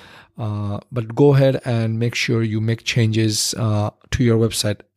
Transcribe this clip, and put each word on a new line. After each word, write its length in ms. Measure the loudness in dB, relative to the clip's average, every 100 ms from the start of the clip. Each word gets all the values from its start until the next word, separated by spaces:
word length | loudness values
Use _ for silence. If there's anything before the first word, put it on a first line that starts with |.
| -20 -20 -20 -10
uh, 400 | -8 -6 -6 -8 -8
but 240 | -8 -4 2
go 180 | 4
ahead 260 | 6 4 2
and 340 | 0 0 0 -2
make 160 | -2
sure 300 | -2 -2 0
you 160 | 0 -2
make 240 | -2 -4
changes, 680 | -2 0 2 2 0 0 -4 -4
uh, 320 | -2 -2 -2 -6 _
to 100 | 0
your 160 | 2 2
website 440 | 0 -2 -4 -6 _